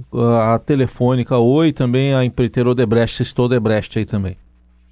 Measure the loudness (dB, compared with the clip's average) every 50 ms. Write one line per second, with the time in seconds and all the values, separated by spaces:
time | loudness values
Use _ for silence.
0 | -16 -10 -4 -2 0 2 2 2 2 2 0 0 0 -2 0 0 0 -2 -2 -2
1 | 0 0 0 0 -2 0 0 2 2 4 4 4 2 0 0 0 -2 0 0 0
2 | 0 0 0 0 0 -2 0 -2 -2 -2 0 0 0 0 2 0 0 2 2 2
3 | 0 0 -2 -6 -6 -4 -2 -2 0 0 0 0 0 0 0 -2 -2 -4 -6 -6
4 | -4 -4 -4 -6 -6 -6 -8 -12 -20 _ _ _ _ _ _ _ _ _